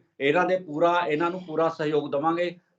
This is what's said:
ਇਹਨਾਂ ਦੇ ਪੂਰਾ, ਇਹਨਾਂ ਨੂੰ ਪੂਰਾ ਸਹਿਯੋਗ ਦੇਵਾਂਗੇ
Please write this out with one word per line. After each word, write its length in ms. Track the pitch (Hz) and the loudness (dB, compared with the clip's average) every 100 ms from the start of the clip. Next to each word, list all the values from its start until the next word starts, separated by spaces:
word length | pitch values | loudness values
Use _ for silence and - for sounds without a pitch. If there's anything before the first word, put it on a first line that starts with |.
| _ - | _ -2
ਇਹਨਾਂ 260 | 139 165 180 | 0 2 2
ਦੇ 120 | 185 | 0
ਪੂਰਾ, 480 | 151 147 170 170 117 | -2 2 2 4 0
ਇਹਨਾਂ 240 | 151 170 | 0 -2
ਨੂੰ 120 | 180 | -4
ਪੂਰਾ 260 | 165 156 165 | -6 0 0
ਸਹਿਯੋਗ 420 | 160 151 151 143 | 0 -2 0 0
ਦੇਵਾਂਗੇ 480 | 139 156 170 175 - _ | 0 0 0 -2 -6 _